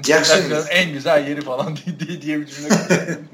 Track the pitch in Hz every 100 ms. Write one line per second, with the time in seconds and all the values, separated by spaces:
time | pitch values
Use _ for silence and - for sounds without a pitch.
0 | 139 156 - - 156 151 160 175 175 143
1 | 139 151 143 147 143 127 160 151 175 156
2 | 160 175 156 151 147 143 147 170 165 165
3 | 160 160 -